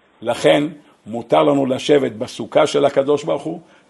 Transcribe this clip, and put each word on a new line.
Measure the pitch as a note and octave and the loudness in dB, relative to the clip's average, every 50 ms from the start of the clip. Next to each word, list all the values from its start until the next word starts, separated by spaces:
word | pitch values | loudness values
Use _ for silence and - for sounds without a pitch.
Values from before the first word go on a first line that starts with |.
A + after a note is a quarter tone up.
| _ _ _ _ | _ _ _ _
לכן | A2 A2+ A#2 - - D3 D3+ D3+ D3 D3 - - _ _ _ _ _ G#2 | -6 -6 -4 0 2 2 4 2 0 -4 -8 -12 _ _ _ _ _ -12
מותר | A2 A#2 A2+ - C#3+ D#3 D#3+ | -12 -12 -4 0 2 2 4
לנו | D3+ C#3+ C#3 C3+ | 4 2 2 0
לשבת | B2+ B2+ B2 - - D3 C#3+ C3 B2+ | -2 -4 -4 0 2 2 4 2 0
בסוכה | A2 G#2+ A2 G2 - - A#2 - - D3 D#3 D3 | -4 -6 -10 -10 -10 -10 -10 -2 0 2 2 2
של | - D3+ C#3+ | 2 2 0
הקדוש | C3+ - C#3+ C3+ C3+ D3 C#3+ D#3 | 2 2 0 0 2 0 -2 -2
ברוך | E3 D#3 C#3 - | -4 -6 -6 -6
הוא, | D#3 E3 F3 - _ _ _ _ _ | -8 -10 -12 -14 _ _ _ _ _